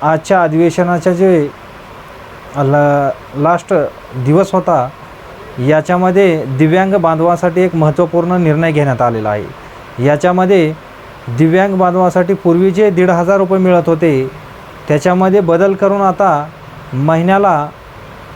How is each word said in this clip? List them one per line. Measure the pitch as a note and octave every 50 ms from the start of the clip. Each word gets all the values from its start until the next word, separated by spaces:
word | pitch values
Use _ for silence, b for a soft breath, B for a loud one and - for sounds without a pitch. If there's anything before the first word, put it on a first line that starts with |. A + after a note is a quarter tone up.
| -
आजच्या | D3+ D#3+ D#3 D#3 - G3 F#3 F3
अधिवेशनाच्या | D#3+ D3+ D#3+ F3 E3+ - - F3+ F3 F3 E3+ - F#3 F3+
जे | E3+ F#3+ F#3+ F#3 E3 D3 C#3+ - - - - - - - - - - - - - - - - - - - - -
ला-, | C#3+ C#3+ C3+ C#3+ D3 D3 C#3+ C#3+ C#3+ C#3 C#3 - - - - - C3+ D3
लास्ट | D#3+ F3 E3+ - - G3 E3+ C#3+ - - - - - -
दिवस | B2+ B2 C3+ D3+ F3 G3 F#3+ -
होता, | F#3 F3 - E3+ C#3+ B2 C3 - - - - - - - - - - - - - -
याच्यामध्ये | B2 C3+ D#3 D#3 D3+ - F3+ F3+ F#3 F#3 F3+ F#3+ G3+ F#3 E3 D#3 C3+ C3+ C3+ C3
दिव्यांग | D#3 D#3 D#3+ F#3 F#3+ G3 F#3+
बांधवांसाठी | G3+ E3 E3 D#3+ D#3 E3 F3 F3 E3 - F3+ D#3+ F3+
एक | F#3 F3+ E3+
महत्त्वपूर्ण | E3 D#3 D3+ D3 - F3+ D#3+ E3 E3+ E3 F3 F3+
निर्णय | F3+ F3 D#3+ D3+ D3+ E3 E3 D#3
घेण्यात | D3+ D3 C#3 B2+ A2+ B2
आलेला | A#2+ A#2 A2+ G#2+ G#2+
आहे. | G#2 G#2+ G2 - - - - - - - - - - - B2
याच्यामध्ये | C3+ D3 D3 - F3+ F3+ F3+ F#3 F#3 G3 F#3 E3 D#3 D#3 D#3+ - - - - - - - - - - A#2 A#2+
दिव्यांग | D#3 E3 E3 F#3 F#3+ G3+ G3
बांधवांसाठी | F#3 F#3 F3+ F3 F#3 F#3 F3+ F3 F#3 F3+ E3+ G3
पूर्वी | F#3 - F3 E3 F3 F#3 G3
जे | F3+ F#3+ G#3+ G#3
दीड | F3+ E3+ F3+ F#3
हजार | F3+ E3+ F3 E3+ G3
रुपये | G3 G3 F3 F#3+ F#3+
मिळत | F#3 F#3 F3+ F3 D#3+ E3+
होते, | E3+ D#3+ E3+ E3 D3 C3 C3 C3 - - - - - - - - - - - -
त्याच्यामध्ये | D3+ D3+ - F#3 F3+ F#3 F#3 F#3+ F#3 G#3
बदल | F#3+ E3 E3 E3+ F#3 G3+ G3
करून | F#3 G3+ G3 G3 G3+
आता | G3 F#3+ F3 - G3+ F#3+ D#3+ C#3+ D3 D#3 - - - - - - - - -
महिन्याला | B2+ C#3 D#3 D#3+ D#3+ E3+ F3+ F#3+ G3 G3+ G3 E3+ D3 D3 D3+ - - - - - - - - - - - - -